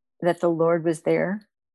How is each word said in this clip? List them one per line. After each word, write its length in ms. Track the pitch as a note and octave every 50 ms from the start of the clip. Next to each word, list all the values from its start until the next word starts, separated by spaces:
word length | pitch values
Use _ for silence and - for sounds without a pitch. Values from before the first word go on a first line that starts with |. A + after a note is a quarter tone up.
| _ _ _ _
that 180 | - F3 E3 -
the 100 | - E3+
Lord 340 | E3+ D#3+ E3 E3 E3+ E3+ D#3+
was 180 | E3+ D#3+ D#3+
there. 460 | - E3 E3 D#3+ D#3+ F3 G3 G#3+ - _ _ _ _ _